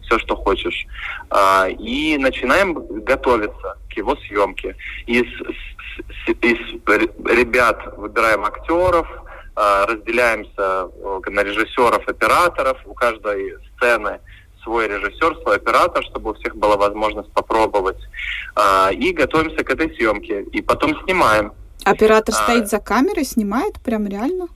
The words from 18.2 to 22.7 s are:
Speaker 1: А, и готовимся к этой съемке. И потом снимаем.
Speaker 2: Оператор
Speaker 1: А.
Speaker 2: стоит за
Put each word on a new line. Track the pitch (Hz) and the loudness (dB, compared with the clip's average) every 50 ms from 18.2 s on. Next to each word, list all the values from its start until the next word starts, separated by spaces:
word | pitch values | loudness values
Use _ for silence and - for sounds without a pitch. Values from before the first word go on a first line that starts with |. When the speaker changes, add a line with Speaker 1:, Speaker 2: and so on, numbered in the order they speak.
| - - - - - - - | -10 -8 -8 -10 -10 -6 0
Speaker 1:
А, | - 104 101 95 95 95 95 | 2 4 6 6 6 4 4
и | - - 123 180 185 | 2 0 0 -2 2
готовимся | 160 180 165 - 160 160 160 156 - 135 | 2 0 2 2 2 0 2 -2 -4 -2
к | - | -2
этой | 175 156 160 160 - | -2 -2 -2 -4 -2
съемке. | - 117 110 104 101 - - 107 98 98 - | 0 0 0 0 0 -4 -6 -6 -6 -6 -6
И | - 107 | -6 -6
потом | - - 123 - - 151 156 147 - | -2 -2 -2 0 0 -2 -2 -2 -2
снимаем. | - 185 180 151 117 107 107 104 104 - - - - - - - | -2 0 2 4 4 4 4 2 0 -6 -16 -20 -20 -20 -4 0
Speaker 2:
Оператор | 196 202 - 214 214 214 214 214 - 214 | 0 2 4 6 6 6 6 4 2 0
Speaker 1:
А. | 220 214 | 0 2
Speaker 2:
стоит | 208 233 240 220 | 4 2 2 2
за | 208 | 2